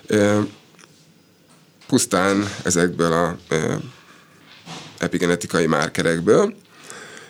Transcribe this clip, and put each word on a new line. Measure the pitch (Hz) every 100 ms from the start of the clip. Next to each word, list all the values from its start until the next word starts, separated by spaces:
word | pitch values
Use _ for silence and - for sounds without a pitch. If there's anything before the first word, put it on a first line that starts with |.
| -
Ö, | 107 104 104 101 - - - - - _ _ _ _ _ - _ _ -
pusztán | 131 - 92 98 98 101 -
ezekből | - 87 90 - 85
a, | 82 85 87 -
ö, | 78 80 - 127 - - - - - - - - - - -
epigenetikai | 85 85 87 87 85 87 80
márkerekből. | 76 82 - 82 85 92 139 208 - _ - - - - - -